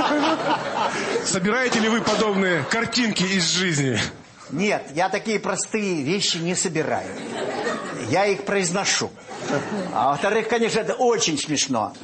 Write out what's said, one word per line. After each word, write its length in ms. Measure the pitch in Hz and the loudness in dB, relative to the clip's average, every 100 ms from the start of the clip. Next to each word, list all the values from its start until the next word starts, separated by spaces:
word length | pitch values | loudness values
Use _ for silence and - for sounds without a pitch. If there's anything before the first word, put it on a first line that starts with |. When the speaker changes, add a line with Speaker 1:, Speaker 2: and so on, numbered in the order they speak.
| - 294 302 | 2 2 2
Speaker 1:
<laughs> 1000 | 320 285 - - - - - 202 - - | 0 0 -2 -2 -2 -2 -2 -2 -2 0
собираете 540 | 196 185 240 254 233 | 0 2 2 2 2
ли 100 | 220 | 2
вы 120 | 226 | 2
подобные 640 | 214 202 220 196 190 165 | 2 2 2 2 2 2
картинки 600 | 131 226 226 233 233 190 | 2 0 0 0 2 2
из 260 | 185 190 170 | 2 2 2
жизни? 500 | 170 185 147 139 113 80 - - - - | 2 2 2 2 0 -2 -6 -18 -20 -8
Speaker 2:
Нет, 320 | 143 202 156 - 143 | -2 0 0 -2 -2
я 140 | 190 | 0
такие 300 | 196 214 208 | 0 -2 -2
простые 640 | 185 190 - 220 202 170 | 0 -4 -2 -2 0 0
вещи 340 | 135 196 - 175 | 0 0 0 0
не 180 | 165 180 | -2 0
собираю. 520 | 196 160 139 117 - - - - - - 240 226 - - 113 | 0 0 0 -2 -4 -8 -8 -6 -4 -4 -4 -4 -6 -6 -2
Я 160 | 165 208 | 2 2
их 180 | 196 | 0
произношу. 680 | - 143 180 101 92 - 113 - - - - 139 - 208 180 | 0 0 0 0 0 0 -2 -8 -14 -10 -4 -2 -2 -4 -2
А 160 | 110 127 | 2 2
во-вторых, 360 | 143 202 226 220 | 2 2 2 2
конечно, 300 | 233 226 214 | 2 2 2
это 140 | 196 | 0
очень 440 | - 254 226 - 147 | 2 2 4 2 0
смешно. 560 | - 139 - 120 101 - | 0 0 0 0 0 -2